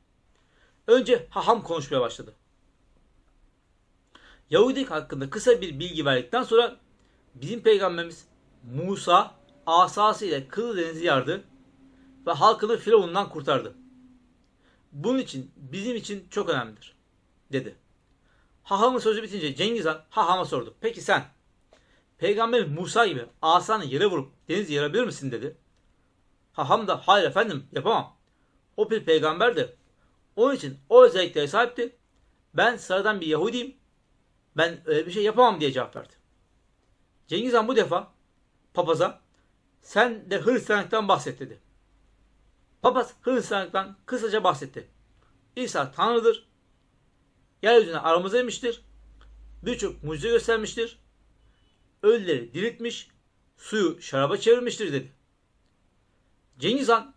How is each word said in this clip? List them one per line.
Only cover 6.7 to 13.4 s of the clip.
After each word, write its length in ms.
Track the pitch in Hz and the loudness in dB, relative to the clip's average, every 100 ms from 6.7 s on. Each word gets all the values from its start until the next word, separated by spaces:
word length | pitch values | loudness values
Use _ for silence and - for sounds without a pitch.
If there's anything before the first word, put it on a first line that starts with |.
| - _ _ _ _ _ | -2 _ _ _ _ _
bizim 280 | 123 143 233 | -16 -12 -2
peygamberimiz 640 | 220 208 190 170 170 170 - _ _ _ 120 | 2 4 2 -4 -8 -12 -20 _ _ _ -14
Musa 600 | 127 180 196 - 196 214 - _ _ - | -8 -6 -4 4 4 4 -6 _ _ 2
asası 600 | 165 180 - 208 214 202 | 4 4 4 2 2 -2
ile 220 | 143 135 | -6 -6
Kızıldeniz'i 560 | - 233 202 165 160 | -6 -4 -4 -4 -4
yardı 400 | 170 139 127 190 - _ _ _ _ _ _ - - | 0 2 0 -6 -10 _ _ _ _ _ _ -10 -6
ve 40 | |
halkını 440 | 147 196 220 214 233 | 2 4 4 0 -2
Firavun'dan 520 | - 226 175 180 196 | 2 2 2 -2 -4
kurtardı. 460 | 156 | -6